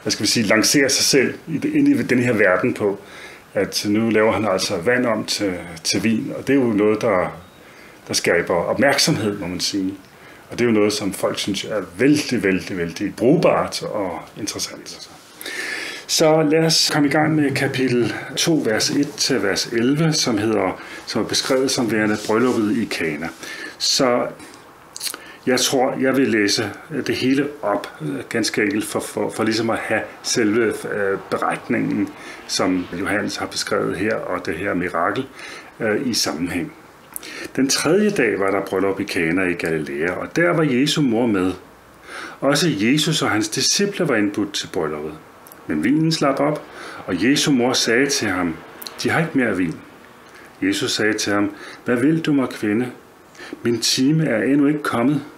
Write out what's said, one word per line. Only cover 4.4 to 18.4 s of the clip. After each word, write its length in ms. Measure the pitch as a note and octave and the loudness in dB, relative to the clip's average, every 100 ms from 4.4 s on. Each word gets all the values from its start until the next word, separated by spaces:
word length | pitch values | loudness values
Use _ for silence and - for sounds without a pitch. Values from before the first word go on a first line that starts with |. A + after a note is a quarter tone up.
| G#2+ | 0
altså 300 | F#2 - G2 | 0 0 -2
vand 280 | F2+ B2 | 2 2
om 200 | B2 G#2+ | 2 0
til, 280 | - - G2+ F2+ E2+ E2+ | -2 -2 -2 -4 -10 -8
til 200 | - G2 | -2 0
vin, 280 | G#2 A2+ - - | 2 0 -2 -6
og 100 | - | 0
det 60 | |
er 20 | C#3 | 2
jo 160 | A#2+ | 4
noget, 280 | G2+ G#2+ G#2+ | 4 4 2
der, 400 | A#2+ F#2 E2 D#2+ - - - - - - - | 2 2 0 -6 -18 -20 -20 -20 -20 -20 -4
der 60 | |
skaber 420 | F#2 - E2+ E2+ | 0 2 2 2
opmærksomhed, 840 | F2+ G2 A2 C3+ - - G2+ G#2+ G2+ | 0 0 2 2 4 2 2 -2 -4
må 80 | F2+ | -6
man 120 | F2+ | -4
sige. 340 | - G2+ F#2+ F#2+ - - - - - | -4 -2 -4 -6 -18 -20 -20 -20 -14
Og 100 | E2 | -2
det 60 | |
er 40 | A#2+ | 2
jo 40 | |
noget, 200 | G#2+ G#2 | 4 4
som 200 | G#2 G2+ | 0 -4
folk 260 | - G#2+ - | -2 -4 -2
synes 240 | - F#2+ | -4 -4
er 180 | - G#2+ F2 E2+ | -4 -6 -6 2
vældig, 460 | C3 D3+ - A#2+ | 4 4 2 0
vældig, 340 | F#2+ F#2 - F#2+ | 2 0 -2 -6
vældig 380 | E2+ - G2 | -6 -4 -6
brugbart 680 | - A#2 E3 F3 - - - | 2 4 6 4 2 -2 -6
og 360 | - G#2+ F#2 D#2+ - - | -6 -4 -4 -6 -12 -10
interessant. 720 | G#2+ G2 - - - - - - - - - - - - - - - | -8 -6 -8 -10 -16 -16 -18 -20 -20 -16 -12 -8 -8 -8 -10 -12 -4
Så 340 | - D#3+ D#3 | 2 6 6
lad 240 | D3 D#3+ | 4 4
os 240 | D#3+ D#3 - | 4 2 2
komme 140 | D#3 C#3+ | 2 2
i 40 | |
gang 240 | D#3 D#3 | 2 2
med 200 | D#3 C#3 | 2 2
kapitel 580 | B2+ C3+ C3 C3 A#2+ G#2+ - - | 0 -2 0 2 2 2 -2 -6
to, 240 | C3+ | -2